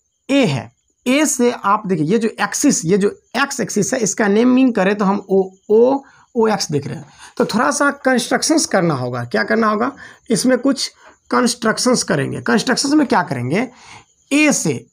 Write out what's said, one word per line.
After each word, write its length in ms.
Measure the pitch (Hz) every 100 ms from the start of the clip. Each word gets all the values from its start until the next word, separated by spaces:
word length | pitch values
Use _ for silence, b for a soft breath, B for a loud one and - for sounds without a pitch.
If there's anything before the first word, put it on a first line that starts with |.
| _ _ -
ए 140 | 277
है, 280 | 220 135 110 _ _ _ 247
ए 200 | 269 311
से 280 | - 240 240
आप 220 | 202 208 185
देखिए, 200 | 180 151
ये 120 | 226
जो 100 | 220 -
एक्सिस, 440 | 202 - 285 -
ये 140 | 160 196
जो 100 | 196 - _ 240
एक्स 240 | 277 -
एक्सिस 340 | 185 208 190
है, 60 | 254
इसका 280 | 214 - 208
नेमिंग 460 | 208 247 254 262
करें 200 | 226 185 208
तो 60 |
हम 180 | 190 202 -
ओ, 200 | 196 190 - -
ओ, 320 | 214 247 277 - b b 240
ओएक्स 340 | 220 202 -
देख 140 | 147 151
रहे 100 | 165
हैं। 80 | - B B B
तो 80 |
थोड़ा 260 | 208 208 285
सा 200 | 285 285
कंस्ट्रक्शंस 760 | 277 262 247 240 254 - 320 -
करना 280 | 202 170
होगा। 300 | 135 123 123
क्या 180 | 120 208
करना 240 | 214 226 220
होगा, 260 | 208 254 - B B -
इसमें 280 | 226 247 247
कुछ 320 | 269 277 - - b b -
कंस्ट्रक्शंस 720 | 247 247 - 226 202 247 233
करेंगे। 380 | - 160 131 127
कंस्ट्रक्शंस 520 | 120 233 - 240 277
में 140 | 302 247
क्या 160 | 214
करेंगे, 460 | 175 127 123 180 254 B B B B B -
ए 200 | 285 302
से, 340 | 247 165 - -